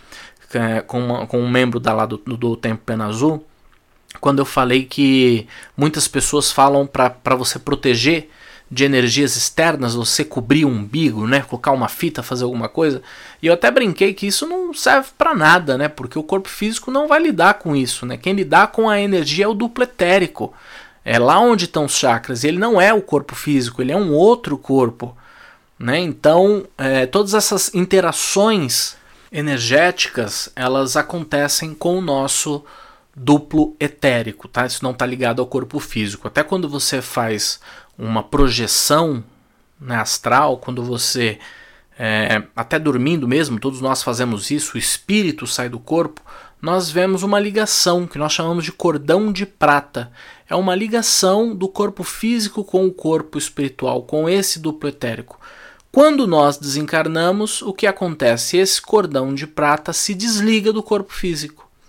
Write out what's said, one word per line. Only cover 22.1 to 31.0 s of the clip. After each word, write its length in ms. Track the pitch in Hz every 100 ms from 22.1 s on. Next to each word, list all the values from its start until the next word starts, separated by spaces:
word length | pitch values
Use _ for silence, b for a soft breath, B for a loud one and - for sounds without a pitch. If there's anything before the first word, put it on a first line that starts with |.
| 117 - 120
e 40 | 143
ele 100 | 175
não 220 | 226 202
é 140 | 196
o 80 | 214
corpo 340 | 202 143 - -
físico, 460 | 147 139 120 123
ele 100 | 127
é 60 | 180
um 160 | 190
outro 440 | 147 208 240 165 139
corpo, 580 | - 135 117 - 120 - b b b b b -
né? 220 | 120 156
Então, 640 | 175 - 151 165 196 208 - -
é, 280 | 135 131 127
todas 280 | 202 202
essas 420 | 214 - 190 - 180
interações 1200 | 185 190 170 - - 196 220 208 127 - - - b b b
energéticas, 1200 | 147 147 131 117 139 180 180 - 127 104 - - -
elas 400 | 127 135 131
acontecem 800 | 151